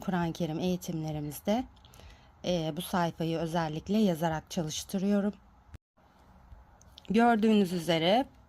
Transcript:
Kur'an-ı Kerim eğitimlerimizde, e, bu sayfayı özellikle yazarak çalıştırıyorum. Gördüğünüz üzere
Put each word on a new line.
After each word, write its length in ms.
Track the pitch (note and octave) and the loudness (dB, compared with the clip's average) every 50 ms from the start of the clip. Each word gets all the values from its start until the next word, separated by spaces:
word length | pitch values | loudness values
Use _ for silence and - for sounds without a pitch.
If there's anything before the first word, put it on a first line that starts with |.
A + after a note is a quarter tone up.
Kur'an-ı 320 | - F#3 F#3 F3 F3 E3 | -6 -4 -2 -2 -2 -2
Kerim 260 | D#3+ - F3 D#3 D#3 - | -2 -4 -4 -4 -2 -2
eğitimlerimizde, 1080 | F3+ F3+ F3+ F3 - - D#3+ D#3+ D#3 D#3 D3+ D3+ D3 D3 C#3+ - - G3+ G#3 B3 B3+ - - - - - - - - - - - - - - - - | -2 -2 -2 -4 -4 -6 -6 -6 -6 -6 -6 -6 -8 -8 -10 -6 -4 -2 -2 -2 -4 -8 -14 -20 -20 -20 -20 -20 -20 -20 -20 -20 -20 -20 -20 -8 -4
e, 280 | - F3+ E3+ D#3 D#3+ D3 | -2 -2 -2 -2 -2 -4
bu 60 | F3 | -6
sayfayı 560 | F3 - - F3+ E3+ E3 - - E3 E3 E3 D#3 | -6 -4 -2 0 0 -2 -2 -4 -4 -2 -2 -2
özellikle 600 | E3+ D#3+ D#3+ F3 E3 D#3 D3+ D#3+ - - G3+ A3 | -4 -2 -2 -2 -2 -2 -4 -6 -4 0 2 2
yazarak 520 | A3 F#3+ E3 D3 E3+ E3 D#3+ D#3 - - | 4 2 2 0 0 -2 -2 -4 -6 -6
çalıştırıyorum. 840 | - F#3 D#3 D#3 - - - - - F#3+ F#3 G3+ G#3 G3+ G3 G#3 G3+ - - - _ _ _ - - - _ _ _ _ _ _ _ _ _ - - - - - - - - - - - - - - - - - | -4 -4 -4 -4 -6 -8 -8 -6 -4 -2 0 2 2 2 0 0 -4 -6 -12 -20 _ _ _ -20 -20 -20 _ _ _ _ _ _ _ _ _ -20 -20 -20 -20 -20 -20 -20 -20 -20 -20 -20 -20 -20 -20 -14 -4 2
Gördüğünüz 640 | F#3+ A3+ A#3 A#3+ A#3 G#3+ G#3+ A3 G#3+ G#3 G3 E3+ | 4 6 6 6 6 4 4 6 6 6 4 2
üzere 540 | F#3 F3 D#3 E3 E3 D#3+ D#3+ F3 G#3 B3 B3+ - - - - | 0 -2 0 0 2 2 4 4 4 2 2 -2 -8 -18 -20